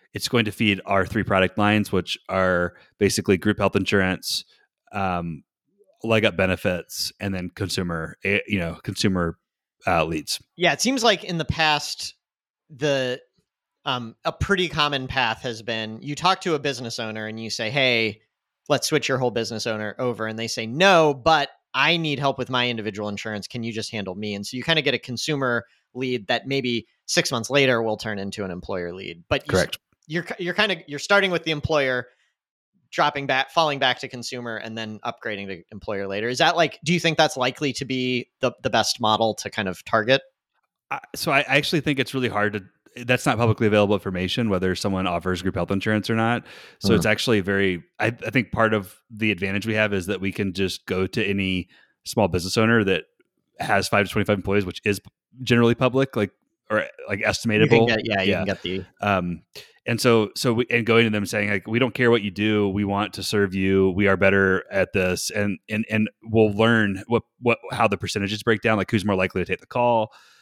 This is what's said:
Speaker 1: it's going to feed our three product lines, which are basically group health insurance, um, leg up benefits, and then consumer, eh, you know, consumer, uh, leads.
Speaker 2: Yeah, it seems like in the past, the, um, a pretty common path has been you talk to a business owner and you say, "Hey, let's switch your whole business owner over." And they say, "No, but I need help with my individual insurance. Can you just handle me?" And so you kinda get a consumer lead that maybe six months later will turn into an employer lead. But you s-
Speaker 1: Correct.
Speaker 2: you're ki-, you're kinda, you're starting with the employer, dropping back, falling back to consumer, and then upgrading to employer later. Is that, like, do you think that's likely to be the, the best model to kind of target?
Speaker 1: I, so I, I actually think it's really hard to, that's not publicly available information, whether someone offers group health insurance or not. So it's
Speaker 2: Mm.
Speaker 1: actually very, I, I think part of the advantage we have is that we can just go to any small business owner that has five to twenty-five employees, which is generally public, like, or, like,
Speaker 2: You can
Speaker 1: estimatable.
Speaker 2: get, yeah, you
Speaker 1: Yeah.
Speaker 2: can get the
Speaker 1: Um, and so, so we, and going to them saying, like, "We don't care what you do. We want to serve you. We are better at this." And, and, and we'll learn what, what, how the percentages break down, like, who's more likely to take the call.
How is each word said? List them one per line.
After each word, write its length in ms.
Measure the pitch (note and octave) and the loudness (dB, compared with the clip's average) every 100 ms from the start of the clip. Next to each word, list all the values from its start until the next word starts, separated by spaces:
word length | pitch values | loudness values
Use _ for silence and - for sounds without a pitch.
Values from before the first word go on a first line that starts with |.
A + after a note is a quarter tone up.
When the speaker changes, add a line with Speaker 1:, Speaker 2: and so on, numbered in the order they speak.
| _ | _
Speaker 1:
it's 140 | G#2 - | -10 -2
going 180 | A#2+ G#2+ | 0 0
to 40 | |
feed 280 | - G#2+ G2 - | 2 2 2 2
our 180 | G2 | 0
three 200 | F2+ A2+ | 2 -2
product 340 | - F#2+ F#2 - | 2 2 2 2
lines, 340 | G#2 G#2+ G#2 | 2 2 2
which 260 | F#2+ F2 - - | -2 -2 -8 -4
are 460 | F#2+ F#2 F2 F2 - _ _ | 0 2 2 0 -4 _ _
basically 380 | G2+ - - F#2+ | 0 2 2 2
group 220 | G#2 G#2 | 2 2
health 180 | G2 F#2+ | 0 0
insurance, 680 | F#2 G2+ F#2 F#2 - - - _ _ _ _ | 0 0 0 -2 -6 -8 -8 _ _ _ _
um, 520 | G2 F#2+ F2 E2+ D#2 - _ _ _ _ _ | -6 -4 -2 -4 -10 -14 _ _ _ _ _
leg 200 | A2+ A2 | 0 2
up 120 | G#2+ F2 | 2 2
benefits, 760 | F#2 F2+ G2+ F2+ - - - - | 0 0 -2 -2 -6 -8 -10 -6
and 140 | G2+ | -6
then 160 | F#2+ F2+ | -6 -8
consumer, 640 | - F#2 - F2 E2 D#2+ - | -8 -6 -4 -4 -6 -8 -6
eh, 140 | F#2+ G2+ - | -2 -2 0
you 120 | G2+ | -2
know, 200 | E2 D#2+ | -2 -6
consumer, 560 | - F#2+ G#2+ F#2 E2+ - _ _ _ _ - | -10 -2 0 0 -2 -4 _ _ _ _ -2
uh, 180 | E2+ | 0
leads. 360 | D#2+ D#2+ - - - - | 0 -4 -6 -10 -10 -2
Speaker 2:
Yeah, 160 | E3+ | 0
it 80 | C#3+ | 2
seems 240 | A3+ C4+ | 0 2
like 200 | A3+ F#3+ | 2 2
in 140 | G3 E3+ | -2 -6
the 60 | |
past, 680 | D3+ D3 D#3 D3 - - - - _ _ _ _ _ | -4 0 2 2 -2 -10 -12 -14 _ _ _ _ _
the, 500 | C3+ D3 C#3 B2+ B2 - _ _ _ _ _ | -4 0 0 -2 -6 -12 _ _ _ _ _
um, 300 | C#3+ B2 A2+ - | -6 -6 -6 -8
a 80 | E3 | -8
pretty 360 | - - G3 F3 | -4 -2 0 0
common 380 | D#3+ D3 C#3+ B2+ | 0 0 0 -2
path 340 | C3+ A#2 A2+ | 0 0 -2
has 200 | C3 A2+ | -6 -8
been 400 | A#2 A2+ A2 A2 | -6 -6 -6 -10
you 120 | C#3 | -10
talk 260 | C#3+ F3 F#3 | -2 0 0
to 120 | F3+ | 0
a 40 | D3 | -2
business 400 | C#3 B2 A#2+ A#2+ | -2 -6 -8 -8
owner 280 | A2 A2 G#2+ | -8 -8 -8
and 140 | A2 | -10
you 100 | A2+ | -8
say, 200 | - A2 | -6 -2
"Hey, 500 | C#3+ C3 A#2 A2 G#2 _ _ _ _ - | 2 2 2 0 -4 _ _ _ _ 0
let's 200 | C3+ - | 0 2
switch 200 | D3+ - | 0 0
your 100 | C3 | 0
whole 120 | B2 | 0
business 360 | A2 A2 A2 A#2 | -2 -4 -4 -4
owner 280 | G#2+ G#2+ - | -4 -6 -4
over." 280 | B2 A2 A2 | -4 -4 -6
And 120 | A2 | -6
they 100 | A2+ | -6
say, 180 | - A2+ | -6 -6
"No, 480 | C3+ G3 F3 D#3 | 2 6 6 6
but 360 | C3+ C#3 D#3 C#3+ - _ | 2 2 2 0 -8 _
I 220 | C3 D3 E3+ | 0 2 2
need 220 | D#3+ C#3+ | 0 0
help 200 | C#3 C3+ | 0 -2
with 100 | B2 | -2
my 200 | B2+ A#2+ | 0 0
individual 400 | A#2 G#2+ G2 G#2 | -2 -4 -4 -6
insurance. 380 | G2+ A2 G#2 - | -6 -6 -8 -8
Can 160 | B2 | -8
you 100 | A2+ | -6
just 180 | A2 - | -6 -6
handle 240 | A2+ F#2+ | -6 -6
me?" 200 | F#2 G#2+ | -6 -6
And 120 | G2+ G2+ | -6 -8
so 100 | B2+ | -8
you 60 | |
kinda 200 | A#2+ D#3+ | -2 0
get 120 | C#3 | 0
a 40 | B2 | -2
consumer 640 | - A#2 - C#3+ C3 A#2 - _ _ | -6 -8 -4 -2 0 -2 -4 _ _
lead 320 | B2 C3 B2 G2 | -8 -4 -4 -2
that 180 | A#2+ C3+ | -4 -2
maybe 400 | C#3 B2 A#2 - _ - | -2 -2 -4 -6 _ -4
six 240 | - - | -2 0
months 200 | B2+ A2 | -4 0
later 320 | C#3+ C3+ A#2 | 2 4 4
will 140 | A2+ G#2+ | 0 -2
turn 220 | A2 G2+ | -6 -8
into 260 | G2 G#2+ | -8 -8
an 60 | G2 | -8
employer 420 | F2+ - F#2+ F2 | -8 -8 -6 -6
lead. 320 | F#2 G2+ E2+ _ | -8 -12 -14 _
But 180 | C#3+ - | -6 0
you 60 | |
s- 80 | F#2 | 0
Speaker 1:
Correct. 160 | - - _ _ - | 0 -4 _ _ -8
Speaker 2:
you're 160 | E3 | -8
ki-, 220 | E3+ B3 | -8 -8
you're 100 | F3+ | -4
kinda, 220 | F3 G#3 E3 - | 0 0 -2 -6
you're 120 | C#3+ | -10
starting 320 | - G3+ F#3+ | 2 2 4
with 140 | E3+ | 0
the 60 | E3 | -2
employer, 580 | D3+ - D3+ C3+ B2 A#2+ _ _ _ _ _ _ _ _ | -4 0 2 2 0 -6 _ _ _ _ _ _ _ _
dropping 360 | - D3 D3 C#3 | 0 0 0 -2
back, 240 | C3 C3+ | 0 0
falling 280 | E3+ D#3 C#3 | 2 2 2
back 200 | C3 A#2+ | 0 0
to 80 | C3 | -6
consumer, 480 | B2 - B2 A#2+ A2 | -10 -10 -10 -8 -8
and 200 | A2 A2+ | -8 -8
then 220 | A2 G#2+ | -10 -8
upgrading 460 | B2 - A#2 G2+ G2 | -10 -8 -8 -8 -8
to 140 | F2+ - | -12 -14
employer 360 | G#2 - G2+ G2 | -14 -8 -6 -4
later. 220 | G2 A#2 | -4 -4
Is 100 | B2 | 2
that, 180 | D#3+ E3+ | 2 2
like, 220 | D#3+ - | 0 -2
do 80 | C#3+ | 0
you 60 | F3 | 2
think 180 | E3 D#3 | 2 2
that's 180 | D3+ C3+ | 2 2
likely 360 | B2+ - D3 | -2 -2 -4
to 100 | A#2+ | -4
be 460 | C3 C3 B2+ B2 - _ | -4 -2 0 -2 -4 _
the, 120 | B2 - | -4 -2
the 80 | B2 | 0
best 280 | A2+ G#2+ - | 0 0 0
model 360 | A2 G#2+ A2+ | 2 2 2
to 160 | G#2 G#2 | 0 -6
kind 180 | - G2 | -4 -4
of 160 | F2 | -6
target? 380 | - A2+ G#2+ C3+ - _ _ _ _ _ _ | -2 0 2 2 0 _ _ _ _ _ _
Speaker 1:
I, 100 | C#3+ - | -10 -10
so 160 | - E3+ | -8 0
I, 100 | C#3 | 0
I 160 | C#3 C#3 | 2 0
actually 240 | C#3+ E3+ | 0 -2
think 160 | D#3 C3+ | -2 -2
it's 160 | B2 | -4
really 160 | C3+ A#2+ | -2 -2
hard 240 | G#2 G#2 | 0 -2
to, 500 | G#2 G2 _ _ - | -2 -10 _ _ -12
that's 220 | A#2+ B2 D3+ | -2 0 0
not 100 | A2 | 2
publicly 300 | A#2 G#2 A2 | 2 2 4
available 280 | G#2 G2+ | 4 4
information, 540 | G2+ G2 F2+ F#2 - A2+ | 2 -2 -4 -2 -2 0
whether 260 | F#2 F#2 | 0 0
someone 320 | F2+ G#2 F#2 F2+ | -2 -2 -2 -2
offers 360 | F2 F#2 F2+ | -2 -2 -2
group 120 | F#2 | -2
health 160 | F2+ F2 | -2 -2
insurance 380 | G2 A2 G#2+ G2 | -2 0 0 0
or 80 | A2+ | 0
not. 300 | A2+ A#2+ - - - - | 0 -2 -4 -18 -20 -4
So 160 | G2 | 2
it's 100 | F2+ | 4
Speaker 2:
Mm. 60 | G#2+ | 4
Speaker 1:
actually 300 | G#2+ - G#2+ | 2 2 2
very, 440 | F#2 G2 G2 F2 - - | 2 2 2 -2 -8 -4
I, 60 | A2+ | -4
I 240 | A#2+ A2 | -2 -2
think 220 | B2+ G2+ | -2 0
part 200 | - A2 | 0 2
of 240 | G#2+ F#2+ - _ | 2 -2 -14 _
the 200 | A2 G#2+ | -4 -2
advantage 340 | F2+ G2 G2+ G#2+ | 0 -2 -2 -2
we 80 | |
have 180 | G#2+ G#2+ | 0 0
is 140 | G2+ F2 | 0 -2
that 160 | F#2+ | -4
we 100 | G2 | -4
can 220 | F#2+ G2+ | -2 -4
just 320 | F2+ F#2+ - - | -2 -2 -4 -4
go 200 | F#2 F#2+ | -2 -2
to 160 | - | -2
any 460 | G2+ G2 F#2+ F2+ F2 _ _ _ - | -2 0 0 -2 -4 _ _ _ -6
small 200 | - F#2+ | 2 2
business 300 | F2 F2+ A#2+ | 2 0 2
owner 280 | A2+ A#2 | 4 4
that 200 | F#2+ F2 - _ _ _ _ - | 4 0 -2 _ _ _ _ -10
has 260 | - G2+ F#2+ | 0 0 2
five 200 | G2+ G2+ | 0 0
to 60 | |
twenty-five 260 | A2 G2 G2+ | 0 0 0
employees, 260 | G2 G2+ | 2 0
which 160 | F#2 - | 0 -4
is 140 | G#2+ G2+ - _ _ B2+ | -2 -2 -6 _ _ -12
generally 320 | B2+ A#2+ A#2 | 2 6 6
public, 420 | A#2+ B2+ B2+ C3+ A#2 | 4 2 2 0 0
like, 140 | G#2 - _ _ _ | -4 -6 _ _ _
or, 160 | G#2+ D2 - D2+ | -2 -2 -10 -6
like, 120 | G2+ | -2
Speaker 2:
You 60 | G#2+ | 0
can 60 | |
Speaker 1:
estimatable. 540 | - A2+ G#2+ G#2+ A#2 A2+ | 0 0 4 6 6 6
Speaker 2:
get, 140 | A2 | 2
yeah, 180 | A2+ G2 | 0 0
you 80 | F#2+ | 2
Speaker 1:
Yeah. 60 | F2+ | 0
Speaker 2:
can 80 | F#2+ | -2
get 160 | F#2 | -4
the 220 | F2+ F#2 E2+ _ | -4 -6 -8 _
Speaker 1:
Um, 400 | G#2 F#2+ F2+ E2+ - - - _ - | 0 0 0 -6 -10 -20 -20 _ -6
and 120 | A#2 | 0
so, 320 | B2+ A2+ G#2 | 4 4 4
so 180 | - C3 | 0 0
we, 140 | A#2 B2 | 0 2
and 160 | A#2+ | 2
going 200 | A2+ A2+ | 4 4
to 60 | A#2 | 4
them 140 | G#2+ | 2
saying, 240 | G2 G#2+ G#2 | -2 -2 -2
like, 180 | G2+ A2 | -2 -2
"We 120 | A#2 | 0
don't 160 | B2+ | 0
care 160 | - A#2+ | 2 4
what 100 | A#2 | 4
you 100 | G2+ | 2
do. 380 | F2+ G#2+ G#2+ G2+ | -2 2 2 2
We 160 | G2 | 0
want 300 | G2+ G2 G#2 | 0 0 -2
to 80 | - | -6
serve 320 | F#2 G#2+ G2 | -4 0 0
you. 340 | F#2+ F#2+ F#2+ F#2+ | 2 2 4 4
We 160 | F2+ G2 | 4 2
are 120 | F#2+ | 4
better 460 | G2 G2 F#2+ F#2+ - | 4 6 4 2 0
at 220 | G2 F#2 | -2 0
this." 380 | G2 F#2 F2+ - | 0 0 0 -2
And, 280 | G#2+ G2+ F#2+ - | -2 -2 -4 -6
and, 160 | A2 A2+ | -6 -2
and 220 | A2 G#2+ - | 0 -2 -4
we'll 300 | A#2 A2 G#2+ | -2 2 4
learn 500 | G2+ A2+ A2+ G#2 F#2+ - | 4 4 4 2 -2 -2
what, 160 | A#2 - _ | -2 -2 _
what, 180 | A#2+ - - | -2 0 -4
how 160 | - A2+ | 0 0
the 80 | G2 | 0
percentages 460 | F#2+ G#2 G2 G#2 | -4 -4 -2 -2
break 180 | A#2 G#2+ | 0 0
down, 160 | A2+ G#2+ | 2 0
like, 140 | F#2 | 2
who's 160 | A2 G2 | 0 0
more 100 | F#2 | 0
likely 240 | F#2 F#2+ | 0 -2
to 60 | F2 | -4
take 140 | F#2 | -6
the 60 | - | -6
call. 460 | B2+ A#2+ A#2 G#2+ - _ _ | 0 2 2 0 -6 _ _